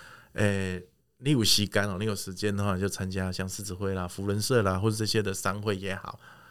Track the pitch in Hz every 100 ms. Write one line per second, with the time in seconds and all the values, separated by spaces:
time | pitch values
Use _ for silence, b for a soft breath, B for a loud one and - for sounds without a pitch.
0 | B B B - 104 101 95 90 87 _
1 | _ _ 127 143 101 - 101 104 101 92
2 | 107 101 - 92 104 101 101 92 98 -
3 | 95 95 92 90 95 95 101 98 98 95
4 | 87 - 98 101 104 123 98 92 110 107
5 | 107 113 101 98 98 98 104 98 95 95
6 | - - B B B